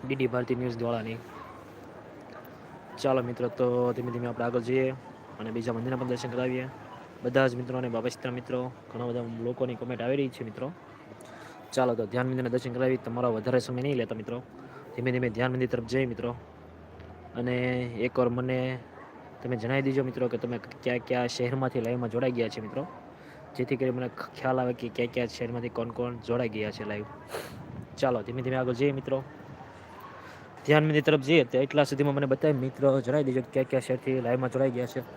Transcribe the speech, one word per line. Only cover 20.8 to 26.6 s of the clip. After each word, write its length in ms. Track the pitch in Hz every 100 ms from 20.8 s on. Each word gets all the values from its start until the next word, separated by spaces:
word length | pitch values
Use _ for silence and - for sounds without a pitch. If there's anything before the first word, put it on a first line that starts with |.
કયા 200 | 127 123 -
કયા 180 | 123 123 -
શહેરમાંથી 480 | 123 135 131 123 113
લાઈવમાં 260 | 123 120
જોડાઈ 220 | 117 131 120
ગયા 140 | 113 117
છે 80 | 107
મિત્રો, 180 | 135 160 - - - - - - -
જેથી 220 | 127 127
કરી 160 | 131 123
મને 120 | 127
ખ-, 220 | - - -
ખ્યાલ 220 | 131 131
આવે 140 | 123
કે 160 | 123 120 -
કયા 160 | 120
કયા 200 | 127 117 -
શહેરમાંથી 380 | 117 120 117 117
કોણ 160 | 113 -
કોણ 180 | 123 120 113
જોડાઈ 260 | 120 117
ગયા 160 | 107